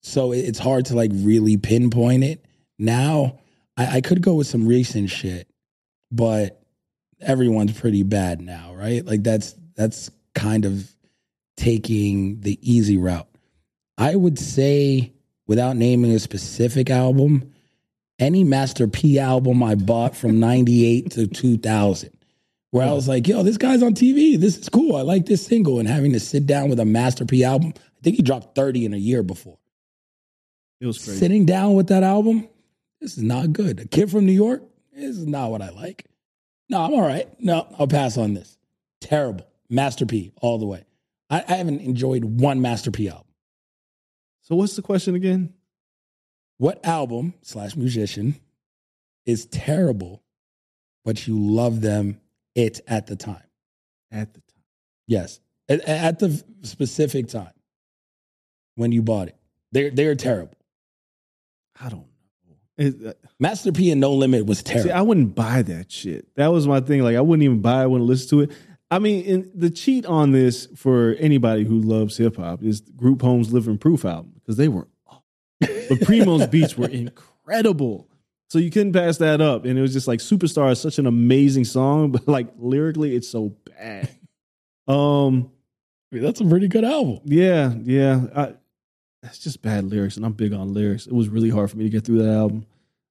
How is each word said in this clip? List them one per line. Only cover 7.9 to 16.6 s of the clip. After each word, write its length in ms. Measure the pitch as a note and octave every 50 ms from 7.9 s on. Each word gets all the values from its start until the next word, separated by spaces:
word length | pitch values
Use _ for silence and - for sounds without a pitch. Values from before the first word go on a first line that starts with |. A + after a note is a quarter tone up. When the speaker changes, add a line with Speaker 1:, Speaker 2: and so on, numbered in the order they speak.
| G#2 G2+ G2
Speaker 1:
bad 380 | F#2+ G#2 G2+ F#2+ F2+ F2 E2+
now, 340 | F2 F2+ F2+ E2 E2 F2 F2
right? 320 | F2+ G2+ A2 A#2+ A#2+ C#3+
Like, 160 | F#3 G#2+ G#2 G2+
that's, 320 | A#2 A2 G#2+ G#2 - - - - - _
that's 340 | - G#2+ A2 A2 - - - - _ _ _ -
kind 300 | - - G#2 A2+ A2 G#2
of 280 | G2 F#2+ G2 G2 - _ _ _ _ _ _ _ _ _ _ _ _ _
taking 840 | - - A#2+ A#2 A2 G#2+ - A2+ G#2+ G#2 G#2 G2 G2 G2 F#2+ G2+ A2+
the 180 | G2+ G2+ G2 - - -
easy 300 | A#2+ A#2+ A2 G#2 G2+ F#2+
route. 300 | F2+ F#2 F2 E2 D#2+ _ _ _ _ _ _ _ _ _ _ _ _ _ _
I 200 | - A2 C#3 E3
would 240 | G3+ F3+ F3 D3+ -
say, 720 | - - - C3+ C3+ C#3 C#3+ C#3+ C#3+ C#3 C3+ C3 B2 - _ _ _ _ _ _ _
without 300 | - G#2+ A2+ B2 B2+ C3
naming 340 | A#2+ A#2 B2 B2 B2 A#2+ A#2
a 80 | A2+ A2
specific 720 | - - - G2+ - - - -